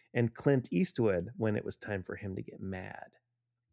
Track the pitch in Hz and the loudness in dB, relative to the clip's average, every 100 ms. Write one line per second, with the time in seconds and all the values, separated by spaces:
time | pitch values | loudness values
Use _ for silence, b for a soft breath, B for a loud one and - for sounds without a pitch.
0 | b 123 117 - 143 135 - 90 92 - | b 0 0 2 4 4 4 2 2 4
1 | 110 90 95 - 110 104 - - - 98 | 4 4 0 0 0 0 -2 -8 -4 -4
2 | - 101 101 95 - - 95 92 98 - | -4 -8 -6 -6 -8 -10 -8 -6 -8 -12
3 | - _ _ _ _ _ _ | -16 _ _ _ _ _ _